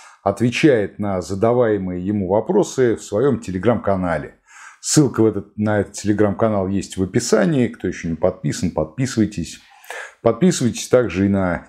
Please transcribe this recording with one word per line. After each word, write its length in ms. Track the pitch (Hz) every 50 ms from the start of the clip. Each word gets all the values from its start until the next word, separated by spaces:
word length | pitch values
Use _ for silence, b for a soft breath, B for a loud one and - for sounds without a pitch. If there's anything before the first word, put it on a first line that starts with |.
| B B B B -
отвечает 760 | 98 98 - 117 123 120 - - 151 131 110 98 92 - -
на 200 | 104 101 95 92
задаваемые 840 | 85 78 98 95 110 113 123 127 123 110 107 98 92 92 90 90 90
ему 260 | 98 104 104 95 87
вопросы 680 | 98 110 - - 190 208 170 - - 135 127 117 104
в 80 | - -
своём 380 | - 101 104 131 147 120 - -
Telegram-канале. 920 | - 90 92 90 117 117 104 - 101 98 92 90 87 82 76 67 - - _ B B B B B B B B
Ссылка 420 | - - - 151 147 113 - -
в 40 | 110
этот, 320 | 110 104 101 - - _ 104
на 240 | 107 107 104 104
этот 140 | 95 - -
Telegram-канал 760 | - - 101 107 104 104 101 98 - 113 110 107 98 95 95
есть 260 | 98 95 - - -
в 80 | 92 95
описании. 640 | 90 - 120 - - 220 214 202 175 156 131 120 -
Кто 220 | - - - 92
ещё 180 | 85 - - 85
не 80 | 82
подписан, 560 | 78 90 92 - - - - 127 - 95 85
подписывайтесь. 880 | - - 78 - - - 131 120 - 110 107 - - 90 80 - - - B B B B B B B B B B B B
Подписывайтесь 680 | - 117 110 - 180 185 156 - 131 113 - - - -
также 380 | - 127 123 - 82 92 98
и 40 | 101
на 380 | 101 95 92 90 85 - -